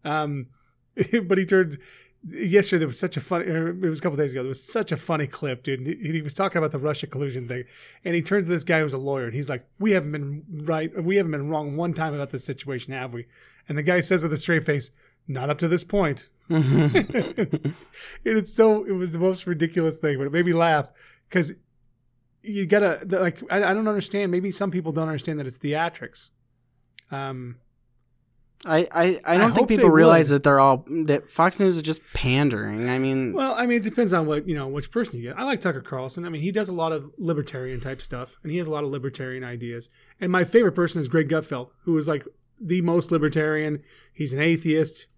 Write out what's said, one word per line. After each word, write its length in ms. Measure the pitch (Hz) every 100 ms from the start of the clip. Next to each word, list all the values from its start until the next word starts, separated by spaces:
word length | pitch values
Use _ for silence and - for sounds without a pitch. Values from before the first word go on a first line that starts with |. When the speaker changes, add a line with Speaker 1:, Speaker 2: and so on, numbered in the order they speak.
| 147
Speaker 1:
Um, 420 | 151 151 143 127 _ _ _ _
<laughs> 380 | - - 233 175
but 100 | 190
he 80 | 185
turned, 320 | 190 175 143 - - _ _ 180
yesterday 520 | - 190 202 196 180
there 80 | 156
was 120 | 117
such 160 | - -
a 60 |
funny, 240 | - 175 185
or 240 | 160 165
it 100 | 180
was 200 | 185 151
a 20 |
couple 160 | 175 143
days 140 | 143
ago, 80 | 131
there 80 | 127
was 120 | 131
such 280 | - 226 -
a 60 | 147
funny 300 | - 156 143
clip, 360 | - 147 127
dude. 160 | - 135
And 80 | 131
he, 240 | - 170
he 80 | 160
was 120 | 147
talking 240 | - 190 170
about 140 | 151
the 80 | 151
Russia 260 | 147 147 151
collusion 400 | 135 143 127 120
thing, 160 | 127 123 - - -
and 100 | 180 170
he 60 |
turns 240 | - 202 175
to 40 |
this 140 | 175
guy 180 | 160 160
who's 120 | 151
a 40 | 131
lawyer, 280 | 135 135 120
and 80 | 120
he's 120 | 139
like, 160 | 127 _ _
"We 120 | 214
haven't 200 | 190 147
been 320 | 151 139 147 156 156 151
right, 260 | 160 160 -
we 140 | 170 202
haven't 140 | 170
been 160 | 151 143
wrong 280 | 156 147 143
one 160 | 170
time 200 | 160 160 143
about 160 | 139
this 120 | 131
situation, 500 | - 131 135 127 -
have 200 | 131 127
we?" 140 | 117 120 _ - _ -
And 80 | 147
the 60 |
guy 160 | 151 180
says 240 | - 185
with 100 | 160
a 40 | 147
straight 280 | - 165 156
face, 240 | 143 - _ _ _ -
"Not 240 | 131 139
up 80 | 147
to 80 | 170
this 140 | 170 -
point." 420 | 202 165 131 -
<laughs> 60 | _ _
Speaker 2:
Mm-hmm. 480 | 156 135 143 147 359
Speaker 1:
And 720 | 220 247 - - 202 156 147 - - - - -
it's 300 | - 220 185
so, 320 | - 220 214 202
it 80 |
was 180 | 185 180
the 80 | 165
most 260 | 185 185 180
ridiculous 500 | 165 165 170 160 151
thing, 200 | 151 135
but 80 | 139
it 40 |
made 140 | 156 175
me 80 |
laugh 380 | 165 165 151 - _ - _ _
'cause 220 | 185 156 - _ _ _ _ _ _ _ _
you 240 | - 202 175
gotta, 360 | 202 202 151
the, 160 | 190 185
like, 240 | 180 - -
I, 60 | 185 196
I 80 |
don't 140 | 202 220
understand. 420 | 208 - 202 196
Maybe 180 | 180 190
some 200 | 185 202
people 220 | 175 160
don't 160 | 156 160
understand 300 | 151 170 151
that 60 | 131
it's 120 | -
theatrics. 680 | 147 151 165 - - - - _ _ _ _ _ - - _
Um, 460 | 143 139 127 123 120 _ _ _ _ _ _ _ _ _ _ -
Speaker 2:
I, 220 | 160 175
I, 120 | 170 180 175 -
I 100 | 175
Speaker 1:
I 20 |
Speaker 2:
don't 100 | 220
think 100 | 220
Speaker 1:
hope 80 | 247
Speaker 2:
people 160 | 220 190
Speaker 1:
they 20 |
Speaker 2:
realize 360 | 160 165 165 147
Speaker 1:
would. 60 | 143
Speaker 2:
that 60 |
they're 160 | 151 139
all, 240 | 135 131 - 165 156
that 240 | 143 -
Fox 300 | - 180 -
News 160 | 190 170
is 60 |
just 180 | 156 156 _
pandering. 760 | - 131 131 147 110 107 107 120
I 80 | 131
mean, 360 | 135 135 127
Speaker 1:
Well, 200 | 349 269 233
I 100 | 240
mean, 120 | 240
it 40 |
depends 300 | 208 - 214
on 120 | 175 156
what, 220 | 151 180
you 80 | 151
know, 120 | 135
which 200 | 143 -
person 300 | 233 233 123
you 80 | 120
get. 100 | 143
I 60 |
like 160 | 262 240
Tucker 220 | 185 135
Carlson. 420 | - 135 131 170 175
I 40 |
mean, 120 | 160
he 100 | 170
does 160 | 202 196
a 40 |
lot 200 | 175 165
of 180 | 156 139 -
libertarian 640 | 170 151 143 131 127 127
type 180 | 131 135
stuff, 360 | - 127 131 -
and 100 | 156
he 40 | 170
has 80 | 160
a 40 |
lot 140 | 151 147
of 40 |
libertarian 540 | 139 135 - 131 127
ideas. 460 | 127 120 120 117 - _ _ _
And 100 | 180
my 140 | 180 175
favorite 260 | 226 214 -
person 260 | 170 165
is 80 | 131
Greg 180 | 165 143
Gutfeld, 440 | 160 - 135 123 _
who 140 | - 156
is, 100 | 151
like, 180 | 147 - _ _ _
the 220 | 180 180
most 300 | 170 170 -
libertarian. 720 | 165 151 156 151 156 151 147 _ _ _
He's 200 | - 147
an 60 | 131
atheist. 680 | 160 165 165 156 156 - -